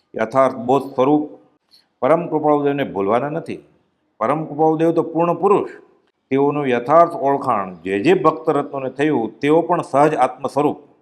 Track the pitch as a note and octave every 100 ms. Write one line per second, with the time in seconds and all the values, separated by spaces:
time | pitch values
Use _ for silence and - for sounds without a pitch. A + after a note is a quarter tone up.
0 | _ - A2 C3+ C3 A2+ A#2+ C3+ C3+ -
1 | C3 D3+ D3+ - _ _ _ _ _ _
2 | B2+ E3 E3+ D#3 D3+ D3 C#3+ C#3+ C3+ G2
3 | G2 A2+ C#3+ D#3+ D#3+ F2+ - _ _ _
4 | _ _ A2+ D#3 D#3 D3 D#3+ D#3+ E3 E3+
5 | D3+ D#3 E3+ D#3+ G3 G3 - - _ _
6 | _ _ _ C3+ C#3+ D3 C#3 A#2+ B2 D#3+
7 | E3+ - C3+ C#3 B2+ A2 F#2+ F2 F2+ G2+
8 | B2 F#3 D#3 D3+ - C#3+ C#3+ C#3+ C3 B2+
9 | D#3 C3+ A2 - C#3+ D#3+ E3 E3+ C#3 C#3
10 | D3+ D3 C3 - C3+ C3+ D3 - - _